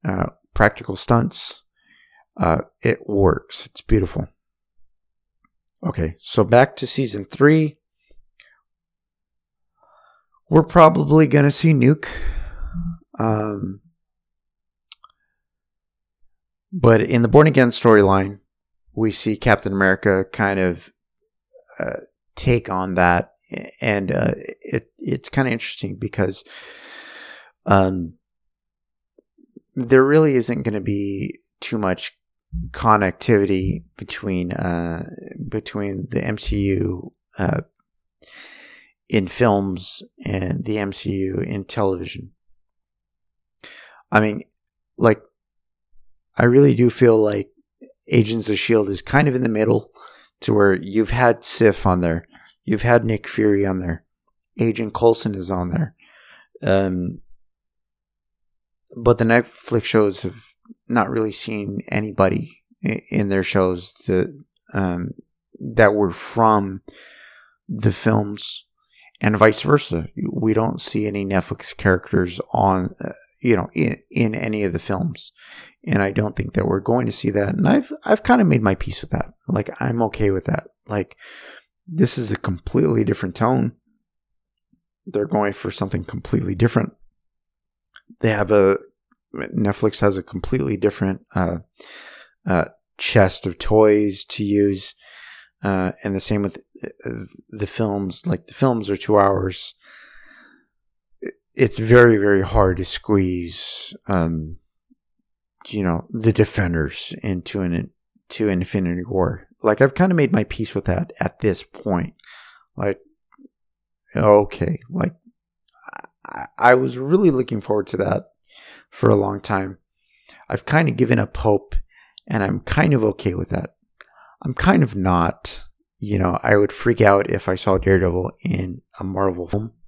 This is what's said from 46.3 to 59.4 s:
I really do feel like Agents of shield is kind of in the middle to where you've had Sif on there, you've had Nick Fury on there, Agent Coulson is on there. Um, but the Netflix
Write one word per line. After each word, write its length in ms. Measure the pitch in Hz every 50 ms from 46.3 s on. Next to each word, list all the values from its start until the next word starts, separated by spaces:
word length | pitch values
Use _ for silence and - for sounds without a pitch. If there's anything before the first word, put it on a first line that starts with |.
| _
I 80 | - 120
really 300 | 120 123 135 143 143 123
do 160 | 113 123 120
feel 260 | - - 127 120 113
like 340 | 110 107 104 104 101 98 _ _ _ _ _ _ _ - _ _ _ _ -
Agents 420 | 143 127 110 107 113 117 104 -
of 80 | 104 95
shield 320 | - - 117 110 104 98
is 100 | 101 90
kind 280 | - - - 139 151 147
of 60 | 127
in 80 | 127 127
the 60 | 117
middle 420 | 110 107 110 110 110 110 - _ _ - - - - _ _ _ _ _
to 120 | - - 110
where 220 | 104 101 98 95
you've 360 | 92 - 98 98 110 110 -
had 340 | - 120 127 120 117 - -
Sif 420 | - - - 117 107 95 - -
on 160 | 98 90 90 90
there, 240 | 85 82 85 - _ _ - _ _ _ _ _
you've 180 | - 107 104 -
had 240 | 120 120 120 113
Nick 200 | 113 110 101 -
Fury 380 | - - - 110 107 101 98 101
on 140 | 98 95 92
there, 260 | 87 85 85 87 _ _ _ _ _ _ _ _ _ _ _ -
Agent 340 | 117 117 107 107 117 107 -
Coulson 420 | - 117 117 113 - - 110 101
is 160 | 98 90 90
on 200 | 98 90 87 87
there. 240 | 82 - 160 - _ _ _ _ _ _ _ _ - _ _ _ _ - -
Um, 580 | - 95 95 98 95 92 90 90 92 - - - _ - _ _ _ _ _ _ _ _ _ _ _ _ _ _ _ _ _ _ _ _ _ _ _ _ _ _ _ _ _ _ _ -
but 220 | - 117 120 120
the 80 | 110 117
Netflix 600 | 113 117 120